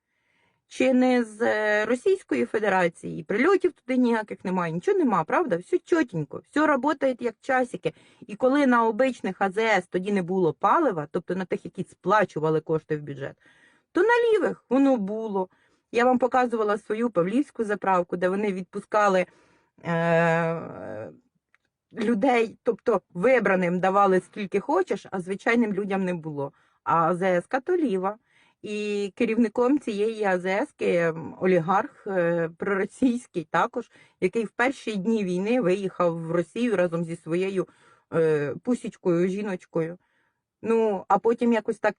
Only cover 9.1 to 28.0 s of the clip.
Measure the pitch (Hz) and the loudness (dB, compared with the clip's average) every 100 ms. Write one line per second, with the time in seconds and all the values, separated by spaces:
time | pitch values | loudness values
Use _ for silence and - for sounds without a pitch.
9.1 | 247 202 185 196 185 226 202 - 185 185 | 0 -8 -2 -2 0 2 0 0 -6 -2
10.1 | 202 170 190 170 - 202 294 294 175 147 | -2 -2 0 0 0 2 4 2 -2 -4
11.1 | - - 180 185 202 175 - 180 _ 175 | -8 -6 -6 -6 -8 -8 -12 -14 _ 0
12.1 | 214 190 - 156 156 - 160 - 151 147 | 0 0 -2 -2 -2 -2 -4 -4 -8 -8
13.1 | 139 139 147 _ _ _ _ _ - 415 | -12 -12 -14 _ _ _ _ _ 0 2
14.1 | 480 466 427 226 185 _ 254 277 254 190 | 2 2 2 0 -4 _ 2 4 2 -2
15.1 | 214 220 196 185 _ _ _ _ 226 247 | -6 -6 -6 -6 _ _ _ _ 0 2
16.1 | 247 254 254 247 233 208 208 - 214 240 | 2 2 2 0 0 -2 -2 -4 -4 -2
17.1 | 190 175 240 294 - 208 202 196 185 175 | 0 0 -2 -4 -6 -6 -2 0 0 0
18.1 | 180 180 196 208 185 180 202 - 214 208 | -2 -2 0 -2 -4 -10 -14 -4 2 2
19.1 | 185 180 _ _ _ _ _ - 170 170 | 2 -2 _ _ _ _ _ -4 -2 2
20.1 | 165 170 165 165 165 - 95 95 101 104 | 2 4 2 0 -4 -8 -12 -12 -12 -12
21.1 | 78 _ _ _ _ _ _ _ 185 220 | -16 _ _ _ _ _ _ _ -6 -2
22.1 | 233 262 240 226 - - 202 - 202 - | 2 2 2 0 -4 -4 -2 -2 -2 -4
23.1 | 175 214 254 202 185 180 180 185 196 196 | -2 2 2 2 0 0 0 2 4 4
24.1 | 185 - - 196 196 - 330 370 214 - | 2 0 -10 -6 -4 0 -2 0 -4 -6
25.1 | 190 175 196 - 233 220 190 202 196 185 | -10 -8 -6 0 2 2 -2 -4 -2 -2
26.1 | 180 156 143 139 - _ _ - 165 165 | -4 -8 -8 -8 -10 _ _ -2 2 2
27.1 | 180 190 180 - 269 - 359 294 190 | 2 2 0 0 -4 -2 -2 0 -2